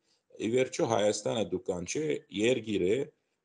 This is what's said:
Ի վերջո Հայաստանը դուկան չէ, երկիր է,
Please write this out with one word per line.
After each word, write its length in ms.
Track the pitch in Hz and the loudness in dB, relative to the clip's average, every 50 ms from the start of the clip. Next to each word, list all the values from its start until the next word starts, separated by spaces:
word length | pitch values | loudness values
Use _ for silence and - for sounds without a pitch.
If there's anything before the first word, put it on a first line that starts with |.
| _ _ _ _ _ _ | _ _ _ _ _ _
Ի 160 | - - 95 110 | -10 -6 -4 0
վերջո 360 | 117 127 131 131 - - 170 120 | 2 2 0 0 0 0 0 2
Հայաստանը 560 | 113 110 104 104 113 - - 131 127 117 98 | 2 4 4 2 2 0 -2 -2 -2 -2 -2
դուկան 400 | 87 90 90 - - 92 87 87 | -2 -4 -4 -4 -4 -6 -4 -6
չէ, 200 | - - 143 156 151 101 - - - | -6 -4 -4 -2 -2 -4 -4 -6 -6
երկիր 540 | - 98 107 117 131 123 107 113 101 92 87 | -2 0 2 2 2 2 0 -2 0 2 2
է, 120 | 92 110 135 135 - - _ _ _ _ _ | 2 2 0 -2 -4 -10 _ _ _ _ _